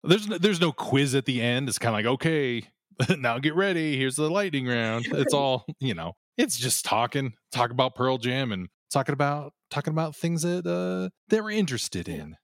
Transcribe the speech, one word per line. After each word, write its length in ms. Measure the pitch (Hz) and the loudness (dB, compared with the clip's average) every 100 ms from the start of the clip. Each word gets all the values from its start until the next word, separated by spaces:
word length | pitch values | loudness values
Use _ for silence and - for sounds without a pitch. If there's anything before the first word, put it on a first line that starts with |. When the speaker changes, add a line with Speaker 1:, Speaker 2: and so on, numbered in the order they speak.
Speaker 1:
there's 220 | - 196 208 | 4 4 4
no, 100 | 185 | 2
there's 220 | 196 175 | 2 4
no 120 | 170 | 0
quiz 420 | - - 139 143 | 0 0 2 4
at 120 | 135 131 | 2 0
the 160 | 123 | 0
end. 260 | 117 123 135 | 2 0 -2
It's 100 | - | -2
kinda 140 | 120 | 0
like, 140 | 107 110 | 2 0
"Okay, 640 | 131 160 160 131 120 - _ _ - | 2 2 0 0 -4 -8 _ _ -4
<laughs> 180 | 131 175 | 0 2
now 200 | 123 117 | 2 0
get 160 | 147 160 | 0 2
ready. 400 | 196 170 156 135 | 2 0 0 0
Here's 180 | 131 | 0
the 160 | 131 151 | 0 0
lightning 360 | 185 196 143 127 | 0 0 -2 0
round." 380 | 120 113 113 117 | 0 0 -2 -2
It's 240 | 143 135 | 0 2
Speaker 2:
<laughs> 0 | |
Speaker 1:
all, 300 | 143 139 127 - - | 4 2 0 -4 -6
you 140 | 135 | -4
know, 180 | 85 82 - _ - | -4 -8 -12 _ -2
it's 200 | 247 123 | -2 0
just 280 | 123 - | 0 -2
talking, 480 | - 104 120 139 135 - _ | 0 0 2 0 -4 -6 _
talk 220 | 123 120 | -2 0
about 240 | 123 131 - | 2 0 2
Pearl 200 | 131 131 | 0 2
Jam 340 | 120 127 127 | 0 -2 -2
and 160 | 95 90 _ _ | -4 -6 _ _
talking 220 | 139 135 | 0 0
about, 420 | 143 143 147 143 _ _ | 0 0 0 -8 _ _
talking 200 | 147 160 | -4 -2
about 220 | 156 160 | -2 -2
things 280 | 147 170 170 | -2 -2 0
that, 220 | 170 180 | 0 -2
uh, 460 | 175 175 185 185 185 _ _ | -2 -4 -2 -4 -6 _ _
that 120 | 214 | 0
we're 80 | 214 | 2
interested 560 | 214 180 123 - 92 82 | 0 0 -2 -4 -6 -6
Speaker 2:
Yeah. 80 | |
Speaker 1:
in. 220 | 78 76 80 | -8 -10 -18